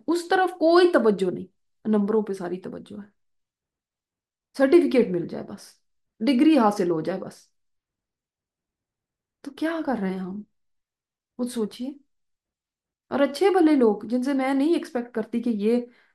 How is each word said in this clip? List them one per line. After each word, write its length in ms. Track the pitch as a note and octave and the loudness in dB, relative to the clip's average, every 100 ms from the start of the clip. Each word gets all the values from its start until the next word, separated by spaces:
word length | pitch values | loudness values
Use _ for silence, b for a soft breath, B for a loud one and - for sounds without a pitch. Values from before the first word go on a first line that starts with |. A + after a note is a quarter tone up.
| - | -4
उस 220 | F4 - | -4 -2
तरफ 240 | F#4+ F4+ - | 0 0 0
कोई 320 | D#4+ E4+ F4+ | 4 6 6
तवज्जो 380 | E4 A3 F#3 F#3 | 4 2 2 -2
नहीं, 180 | F3+ F#3+ _ _ _ A3 | -4 -10 _ _ _ -2
नंबरों 380 | G#3+ G3+ A3 | 0 2 0
पे 100 | G#3 | -2
सारी 240 | F#3+ F3 F#3 | -6 -8 -10
तवज्जो 400 | - - - G#3 | -10 -14 -16 -18
है, 140 | G3+ _ _ _ _ _ _ _ _ _ _ _ _ _ _ - | -20 _ _ _ _ _ _ _ _ _ _ _ _ _ _ -2
सर्टिफिकेट 540 | C4+ F4 C4 B3+ F#3 | 4 4 4 2 0
मिल 180 | F3 - | -2 -6
जाए 160 | - | -10
बस, 380 | - G#3 - _ _ _ _ _ | -14 -16 -20 _ _ _ _ _
डिग्री 340 | A3+ B3 D#4 D4+ | -2 2 4 4
हासिल 360 | G#3+ G#3 F3 | 2 0 -2
हो 100 | D#3+ | -2
जाए 180 | D#3+ F#3 | -4 -8
बस। 300 | - - _ _ _ _ _ _ _ _ _ _ _ _ _ _ _ _ _ _ _ _ | -10 -18 _ _ _ _ _ _ _ _ _ _ _ _ _ _ _ _ _ _ _ _
तो 80 | C#4 | -18
क्या 300 | C#4 D#4 E4 | -8 -6 -4
कर 160 | D4 A#3+ | -4 -4
रहे 140 | F#3+ | -4
हैं 80 | F#3+ | -6
हम, 240 | F#3 G3+ - _ _ _ _ _ _ _ _ - | -8 -12 -14 _ _ _ _ _ _ _ _ -10
खुद 100 | B3 | -8
सोचिए। 500 | A#3+ G#3 - B3+ D4 _ _ _ _ _ _ _ _ _ _ _ | -4 -6 -6 -12 -12 _ _ _ _ _ _ _ _ _ _ _
और 100 | B3 | -2
अच्छे 280 | C#4 C#4 G4 | -2 2 2
भले 260 | F#4 D#4 C#4+ | 4 4 4
लोग 300 | A#3 G3+ G#3+ | 4 0 -4
जिनसे 280 | B3 B3+ | -4 -2
मैं 200 | C#4 C4 | -2 0
नहीं 220 | C#4 D4 E4+ | 0 0 0
expect 380 | - B3 A#3+ | -2 -8 -8
करती 280 | A3+ A3 A#3 | -8 -6 -4
कि 80 | A#3+ | -4
ये 400 | G#3+ G#3 A#3+ A#3+ B B | -2 0 0 -2 B B